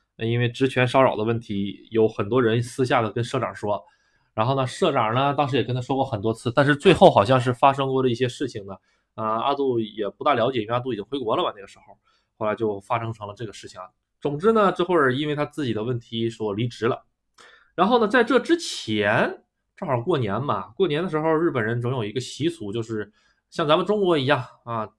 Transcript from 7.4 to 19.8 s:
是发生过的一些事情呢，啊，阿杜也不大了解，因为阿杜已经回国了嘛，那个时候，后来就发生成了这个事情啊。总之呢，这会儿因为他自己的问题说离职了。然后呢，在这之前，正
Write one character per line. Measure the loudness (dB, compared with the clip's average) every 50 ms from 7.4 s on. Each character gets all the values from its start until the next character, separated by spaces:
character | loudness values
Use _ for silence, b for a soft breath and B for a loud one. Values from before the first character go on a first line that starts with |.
是 | 2 0 0
发 | 4 4 4 4
生 | 4 0 0
过 | 0 2
的 | 2 0
一 | 0
些 | 0 -2
事 | -4 -4 -4 -8 -8
情 | -8 -10 -12
呢， | -14 -16 -18 _ _ _ _ _ _ _
啊， | -6 -4 -4 -2 -2 0
阿 | -2 0
杜 | 0 0 0 0 -2
也 | -2 -4 -6 -6 -6 -6
不 | -6 -4 0
大 | 0 2
了 | 2 2 0
解， | 0 -2 -4
因 | -2
为 | -2
阿 | -4
杜 | -4 -4 -6
已 |
经 | -6 -8
回 | -8 -8 -6
国 | -2 -2 -2
了 | -2 -2
嘛， | -4 -6
那 | -8
个 | -14
时 | -20 -20 -20
候， | _ -20 -20 _ _ _ _ _ _ _ _ -6
后 | -4
来 | -4 -2
就 | -2 -2 -2 -4 -4
发 | -4 -4 -4 -2
生 | -2 -4 -8
成 | -10 -12 -14
了 | -12
这 | -12 -14
个 | -14 -14
事 | -16 -18 -18
情 | -18 -18
啊。 | -18 -20 _ _ _ _ _ _ -6
总 | -6 -4 0
之 | 2 2 4
呢， | 4 4 2
这 | 2 0 0
会 | 0 2
儿 | 2 4 2 2
因 | 0 -2
为 | -4 -2
他 | -4 -4
自 | -6 -4 -4 -4
己 | -2 -2
的 | -2 -2
问 | -4 -6 -6
题 | -8 -6 -4 -4 -4 -4
说 | -4 -4 -6 -4 -2
离 | -2 -4 -4
职 | -4 -2 -2
了。 | -2 -2 -4 _ _ _ _ _ _ _ b b b b b b b b
然 | 0 2 2
后 | 2 2
呢， | 2
在 | 2 2 2 2
这 | 4 2 2
之 | 2 2 0
前， | 0 0 -4 -10 -10 -6 -4 -2 0 2 2 2 2 0 0 -4 -8 _ _ _ _ _ _ _
正 | -10